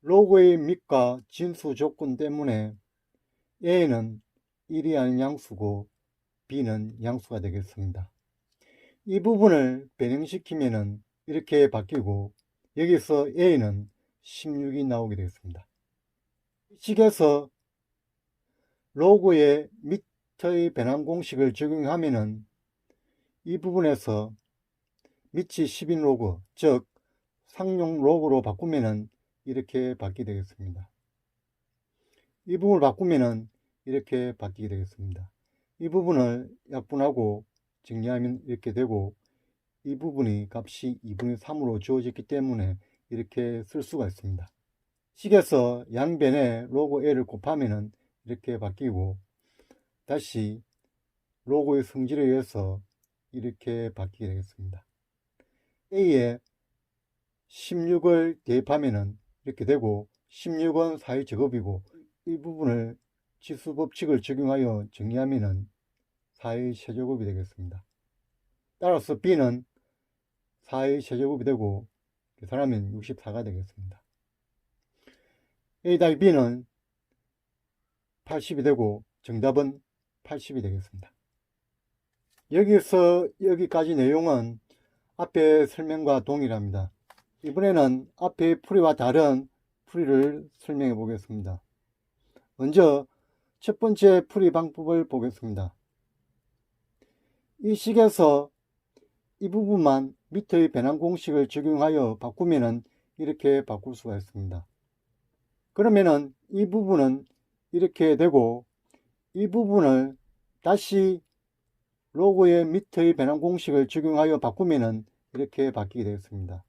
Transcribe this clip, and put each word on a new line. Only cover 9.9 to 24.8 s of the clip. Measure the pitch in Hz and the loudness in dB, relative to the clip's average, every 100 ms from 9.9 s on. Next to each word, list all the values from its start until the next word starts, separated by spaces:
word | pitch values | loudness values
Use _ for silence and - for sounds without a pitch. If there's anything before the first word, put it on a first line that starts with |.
| _ | _
변형시키면은 | 120 135 156 185 - 156 131 110 101 104 _ _ - | -4 -4 -6 -10 -8 -4 -2 -2 -6 -8 _ _ -10
이렇게 | 151 - 147 139 | -10 0 4 4
바뀌고 | 110 98 147 101 101 101 _ _ _ _ - | 2 -6 -6 -4 -6 -8 _ _ _ _ -4
여기서 | 170 170 - 147 143 156 | 2 2 2 0 0 2
A는 | 180 156 107 101 104 _ _ _ | 4 4 0 -4 -10 _ _ _
십육이 | - - 160 143 139 135 | -20 -16 -10 -8 -6 -6
나오게 | 135 117 113 101 | -4 -4 -4 -6
되겠습니다. | 92 - 92 85 _ _ _ _ _ _ _ _ _ _ _ | -8 -12 -18 -18 _ _ _ _ _ _ _ _ _ _ _
이 | _ | _
식에서 | - 214 220 208 156 143 139 _ _ _ _ _ _ _ _ _ _ _ _ _ _ | -4 4 4 6 4 4 -2 _ _ _ _ _ _ _ _ _ _ _ _ _ _
로그의 | 139 175 208 185 160 147 147 147 _ | 2 6 6 6 6 6 4 -2 _
밑의 | 143 202 _ _ _ _ 175 175 170 | -6 -6 _ _ _ _ -2 0 -2
변환 | - 120 143 | -2 -2 -2
공식을 | 147 170 151 127 135 | -4 -6 -6 0 0
적용하면은 | 107 147 156 143 170 156 120 107 107 107 _ _ _ _ _ _ _ _ _ | 0 -4 -4 -2 -2 -2 -2 -4 -8 -16 _ _ _ _ _ _ _ _ _
이 | 165 175 | -10 -6
부분에서 | 180 180 160 139 - 107 107 110 _ _ _ _ | -2 0 2 0 -2 -4 -6 -14 _ _ _ _